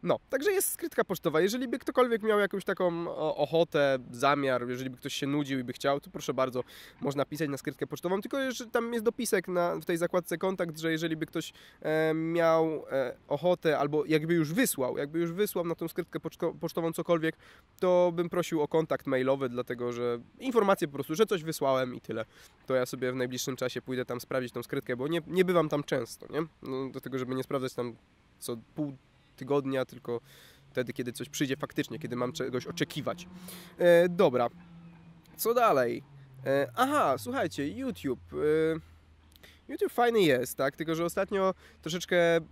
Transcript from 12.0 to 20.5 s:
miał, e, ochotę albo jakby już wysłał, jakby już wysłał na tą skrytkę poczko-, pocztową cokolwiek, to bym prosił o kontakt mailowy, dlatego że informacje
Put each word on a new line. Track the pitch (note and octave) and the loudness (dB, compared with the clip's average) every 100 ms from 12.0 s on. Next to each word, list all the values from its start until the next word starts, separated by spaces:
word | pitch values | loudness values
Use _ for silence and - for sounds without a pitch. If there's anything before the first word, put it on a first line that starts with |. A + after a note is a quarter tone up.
| D#3+ | 2
miał, | D#3+ D#3+ E3+ E3 D#3+ D#3+ D#3 - | 2 0 2 4 4 2 -2 -4
e, | C3+ C3 - - | -2 -2 -4 -6
ochotę | C#3+ E3 F3+ E3 C#3 | 0 2 2 2 2
albo | D3 D3+ | 2 0
jakby | D3 D#3 D#3 | 2 2 2
już | E3+ D3+ | 2 2
wysłał, | F3 C4+ - B2+ - | 2 2 2 -2 -2
jakby | C#3+ D#3+ | -4 -2
już | E3+ | -4
wysłał | E3+ G#3 G3 | 0 -2 0
na | E3+ | -4
tą | E3 E3+ | -4 -6
skrytkę | - F3 D#3+ | -6 -6 -6
poczko-, | E3 - E3+ D3 | -8 -4 -4 -4
pocztową | E3 - E3 | -6 -2 -2
cokolwiek, | D#3+ E3+ E3+ D#3+ - - - _ - | -2 0 2 2 -4 -16 -20 _ -2
to | F#3 F3+ F3+ | 4 6 6
bym | E3+ E3+ | 2 -2
prosił | F3+ E3+ E3 | 0 0 0
o | D3 | 2
kontakt | D#3+ C#3 C3+ - | 2 2 -2 0
mailowy, | C3 B2+ C3+ C3+ | 0 2 2 0
dlatego | B2 B2 B2 A#2+ | -4 -4 -4 -4
że | A#2+ A#2+ A#2+ A#2+ - | -2 -2 -4 -8 -10
informacje | B3+ | 0